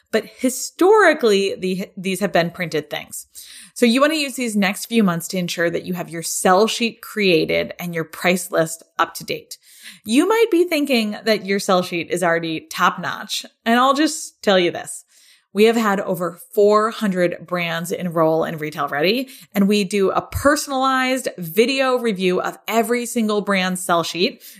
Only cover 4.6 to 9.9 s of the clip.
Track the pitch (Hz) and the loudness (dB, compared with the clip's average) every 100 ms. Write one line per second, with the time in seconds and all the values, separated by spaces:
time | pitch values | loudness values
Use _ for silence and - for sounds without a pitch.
4.6 | 190 202 - 233 196 165 - 190 175 - | -2 -2 -2 2 2 0 -4 -6 -4 -2
5.6 | 170 170 - 175 156 165 165 - 196 185 | -2 -2 -4 -8 -8 -10 -8 -2 2 4
6.6 | 220 - 233 - - 214 190 165 156 165 | 4 0 -4 -6 -10 -2 2 2 2 -2
7.6 | 170 - 175 170 160 - 180 180 - 165 | -2 -8 -8 -8 -8 -4 -2 -2 -2 -2
8.6 | 160 - _ - 165 - - 156 - - | -2 -4 _ -4 -4 -4 -10 -10 -12 -20
9.6 | _ - - | _ -20 -20